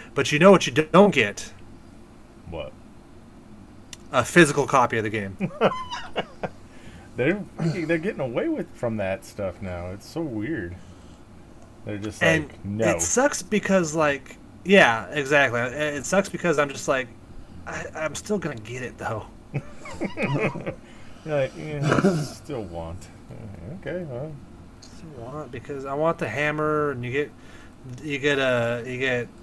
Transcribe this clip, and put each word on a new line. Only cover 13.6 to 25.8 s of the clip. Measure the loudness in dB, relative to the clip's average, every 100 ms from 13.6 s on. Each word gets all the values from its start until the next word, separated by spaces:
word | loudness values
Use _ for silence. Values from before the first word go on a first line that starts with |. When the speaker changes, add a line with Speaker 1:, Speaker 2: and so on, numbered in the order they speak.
| 4 2 2
Speaker 1:
like, | 2 2 0 -6 -20 -20 -10
yeah, | 6 8 8 6 -2
exactly. | -4 4 6 6 4
It, | 0 -2 -2
it | -2 0
sucks | 0 0
because | -2 2 2
I'm | 2
just | -2 0
like, | 0 -2 -10 -18 -16 -16 -14 -10
I, | -10 -8
I'm | -6 -6 -6
still | -4 -4
gonna | -4 -8
get | -10 -10
it, | -10 -10
though. | -8 -6 -8 -16
<laughs> | -10 -8 -8 -12 -12 -8 -6 -4
Speaker 2:
You're | -2 0 -2 -4 -8 -10 -16 -18 -18 -14 -4
like, | -2 -2 -4
"Yeah, | -10 -4 2 4
I | 4 2
still | -2 -8 -8 -8
want." | -6 -8 -8 -10 -14 -18 -16 -14 -14 -14 -12 -10
Okay, | -8 -6 -6
well. | -8 -8 -10 -16 -18 -20 -20
Speaker 1:
Still | -20 -18 -16 -14
want, | -12 -10 -10
because | -12 -10 -8